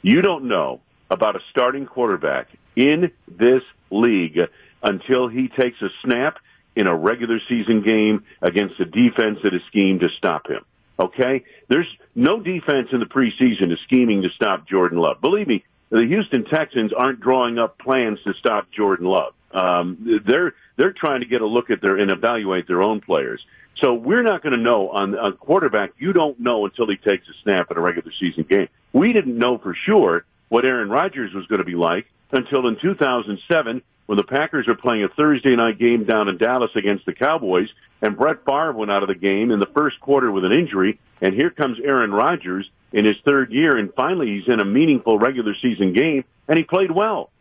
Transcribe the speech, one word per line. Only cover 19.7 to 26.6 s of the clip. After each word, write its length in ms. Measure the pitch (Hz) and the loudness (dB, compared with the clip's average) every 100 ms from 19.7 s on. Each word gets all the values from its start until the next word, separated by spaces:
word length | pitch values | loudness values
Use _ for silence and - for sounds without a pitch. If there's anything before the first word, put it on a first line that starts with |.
| 87 87 87 113 107 | 0 -2 -8 -2 -2
they're, 300 | 104 143 175 - _ | 2 0 0 -6 _
they're 180 | - 175 | -2 -2
trying 280 | 185 156 131 | 0 -4 -4
to 40 | |
get 160 | 117 120 | -2 -2
a 60 | 107 | 0
look 240 | 120 120 | -2 -2
at 100 | 104 | -2
their, 160 | 98 95 | 0 0
and 140 | 98 | 0
evaluate 560 | 90 117 117 98 90 82 | 0 0 -2 -2 -4 -2
their 160 | 90 | 0
own 180 | 101 107 | 0 -2
players. 420 | - 80 65 57 - _ _ - | -2 -2 -2 -10 -16 _ _ -2
So 180 | 135 | 0
we're 260 | 120 120 233 | 0 0 0
not 220 | 233 190 | 0 -2
gonna 140 | 151 120 | -2 0
know 320 | 117 113 95 | 2 2 0
on, 280 | 101 98 104 | -2 -4 -2
on 160 | 104 95 | -4 -6
quarterback. 560 | - 185 156 107 98 _ | 0 0 2 0 -2 _
You 160 | 156 | 0
don't 260 | 180 151 120 | 0 0 -2
know 260 | 120 113 | -2 -2